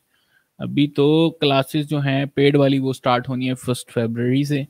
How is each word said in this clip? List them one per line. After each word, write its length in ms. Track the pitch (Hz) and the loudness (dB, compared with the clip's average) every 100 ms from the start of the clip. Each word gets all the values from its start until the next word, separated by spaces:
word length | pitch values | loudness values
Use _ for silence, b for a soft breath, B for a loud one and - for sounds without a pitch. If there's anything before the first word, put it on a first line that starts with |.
| _ _ _ _ _ - | _ _ _ _ _ -12
अभी 280 | 120 135 147 | -6 -2 0
तो 500 | 143 143 156 165 160 | 2 2 4 2 0
क्लासेस 460 | 147 135 135 156 147 | 0 0 0 -4 -4
जो 140 | 147 | -4
हैं 280 | 139 135 139 | -2 -2 -2
पेड 280 | - 139 143 | 2 4 4
वाली 240 | 139 139 | 4 2
वो 140 | 131 | -2
स्टार्ट 360 | 131 135 123 135 | -2 0 0 0
होनी 180 | 127 127 | -4 -4
है 60 | |
फर्स्ट 380 | 131 - 123 - | -4 -4 -6 -6
फरवरी 540 | - 117 117 123 135 143 | -4 -4 -2 0 0 0
से। 220 | 143 | -4